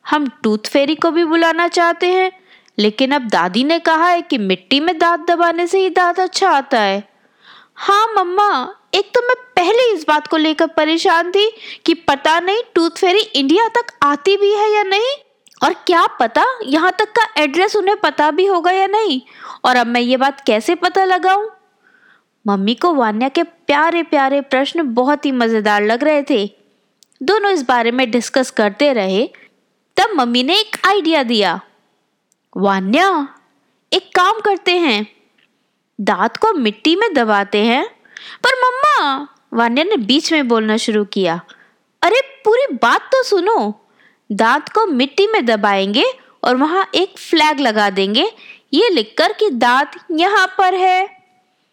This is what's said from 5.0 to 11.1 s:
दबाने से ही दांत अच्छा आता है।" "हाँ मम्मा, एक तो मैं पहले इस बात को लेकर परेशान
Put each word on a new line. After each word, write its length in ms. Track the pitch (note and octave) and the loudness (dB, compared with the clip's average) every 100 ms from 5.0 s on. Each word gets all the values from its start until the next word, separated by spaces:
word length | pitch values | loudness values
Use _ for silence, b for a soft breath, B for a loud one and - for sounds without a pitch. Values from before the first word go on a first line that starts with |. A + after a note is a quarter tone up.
| E4+ E4+ E4+ | 0 0 -2
दबाने 360 | E4+ E4+ E4 F4 | 0 0 0 -2
से 120 | F#4+ | 0
ही 100 | F#4+ | 0
दांत 300 | F4+ F4 F4 | 0 0 0
अच्छा 300 | F#4 - F#4+ | -4 0 0
आता 300 | D4 C4+ B3 | 0 0 0
है।" 300 | G3+ G3 G#3 b b b b b b - | 0 -2 -6 b b b b b b -8
"हाँ 320 | - G4+ A4+ G#4 | 0 2 2 0
मम्मा, 580 | F4+ F#4 G#4 D4+ B3 G4+ _ | -2 0 0 0 -4 -12 _
एक 120 | - G4+ | -4 -2
तो 160 | B4 | -2
मैं 140 | A#4+ B4 - - | 0 -2 -4 -2
पहले 380 | F4 A#4 B4 | 0 2 2
इस 120 | F#4+ D#4 | 0 0
बात 200 | D4+ D4 | 0 0
को 100 | D#4+ | 0
लेकर 300 | D#4 D4+ E4 | 0 0 -2
परेशान 640 | E4 D#4 D#4+ F#4+ | -2 -2 0 2